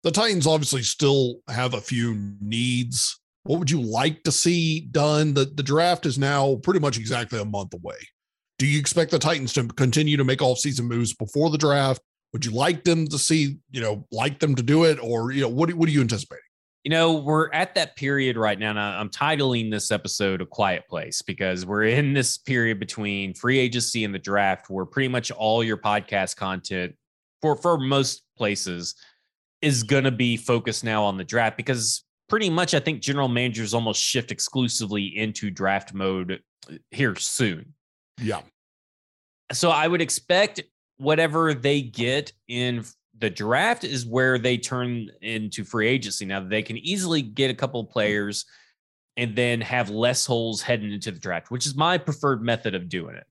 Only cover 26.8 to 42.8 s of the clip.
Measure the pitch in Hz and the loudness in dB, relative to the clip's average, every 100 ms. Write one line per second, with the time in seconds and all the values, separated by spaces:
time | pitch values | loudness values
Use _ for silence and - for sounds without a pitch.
26.8 | 90 - _ _ _ _ 156 147 175 165 | -6 -10 _ _ _ _ -2 2 2 2
27.8 | 131 139 131 - _ _ 107 101 95 87 | 2 2 2 -4 _ _ -2 -2 -4 -6
28.8 | 85 - - _ _ _ _ _ 156 127 | -8 -12 -20 _ _ _ _ _ 0 0
29.8 | 107 139 135 123 123 117 - 120 110 107 | 2 2 2 2 0 0 2 0 0 -4
30.8 | 117 110 104 95 87 117 113 - 110 123 | 0 2 2 0 -2 0 0 -2 -4 -2
31.8 | 107 - _ _ _ 214 202 165 175 151 | -2 -4 _ _ _ 0 2 2 2 2
32.8 | 147 139 139 143 135 120 123 113 110 117 | 0 -4 -2 0 2 2 0 -2 -2 0
33.8 | 113 101 - 127 117 - - 131 123 - | 0 -2 0 -2 -4 -6 -4 0 0 -2
34.8 | 104 104 98 92 110 104 104 92 95 98 | -2 -4 -4 -4 -6 -4 -8 -2 0 0
35.8 | - 98 95 95 90 92 _ _ - 78 | -4 -4 -2 -2 -4 -8 _ _ -20 -20
36.8 | _ 123 127 92 - - 113 82 - _ | _ -2 -2 -2 -6 0 -2 -2 -10 _
37.8 | _ _ _ - 110 92 - _ _ _ | _ _ _ -8 -6 -6 -10 _ _ _
38.8 | _ _ _ _ _ _ - - 175 156 | _ _ _ _ _ _ -10 0 2 2
39.8 | 160 175 165 - - 180 208 - - _ | 2 0 -2 -4 2 4 4 -2 -16 _
40.8 | _ _ 139 156 165 160 160 139 139 147 | _ _ 0 2 2 2 2 2 2 0
41.8 | 120 107 120 135 147 _ - 120 123 120 | -2 -4 0 0 -4 _ -8 -2 -2 -2